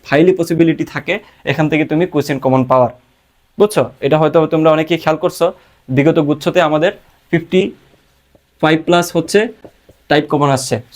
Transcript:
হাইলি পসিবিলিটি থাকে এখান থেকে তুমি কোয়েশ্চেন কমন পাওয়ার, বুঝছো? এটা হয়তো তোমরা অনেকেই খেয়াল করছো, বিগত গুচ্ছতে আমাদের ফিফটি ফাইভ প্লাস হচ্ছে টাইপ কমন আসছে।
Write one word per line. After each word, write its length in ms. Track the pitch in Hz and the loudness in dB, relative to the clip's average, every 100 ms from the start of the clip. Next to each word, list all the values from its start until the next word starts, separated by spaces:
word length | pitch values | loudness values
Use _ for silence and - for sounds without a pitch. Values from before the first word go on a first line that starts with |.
হাইলি 300 | - 143 180 | -2 2 2
পসিবিলিটি 500 | 180 170 165 165 156 | 2 -2 0 0 0
থাকে 340 | 156 147 - 202 - _ | -6 -8 -6 -8 -8 _
এখান 240 | - 139 156 | -6 -2 0
থেকে 160 | 151 | 0
তুমি 220 | 147 156 175 | 0 -2 0
কোয়েশ্চেন 320 | 147 139 135 | -2 -2 -2
কমন 260 | 131 131 | 0 0
পাওয়ার, 260 | 127 131 120 - _ _ _ _ _ - | 2 2 0 -4 _ _ _ _ _ -2
বুঝছো? 320 | 208 175 110 - | 0 0 -4 -4
এটা 180 | 139 156 | 0 2
হয়তো 280 | 156 170 156 | 2 2 2
তোমরা 240 | 160 160 | 2 2
অনেকেই 280 | 156 160 165 | 2 0 -2
খেয়াল 180 | 165 156 | -2 -2
করছো, 360 | 175 - 170 - _ _ - | -2 -2 -4 -4 _ _ -4
বিগত 300 | 131 147 165 | 0 2 2
গুচ্ছতে 420 | 147 147 175 180 | 0 -2 -2 0
আমাদের 320 | 156 151 175 - _ _ - | 2 2 0 -2 _ _ -4
ফিফটি 400 | 165 170 185 208 - _ _ _ _ _ _ _ - | -4 0 -2 -2 -8 _ _ _ _ _ _ _ -4
ফাইভ 220 | 156 160 | 0 0
প্লাস 320 | 160 175 170 170 | 2 0 0 -4
হচ্ছে 320 | 165 202 226 - - _ _ _ - | 0 -2 -2 -8 -20 _ _ _ 0
টাইপ 180 | 151 151 | 0 0
কমন 240 | 147 143 | 0 0
আসছে। 300 | 131 - 113 - | 0 -2 -6 -6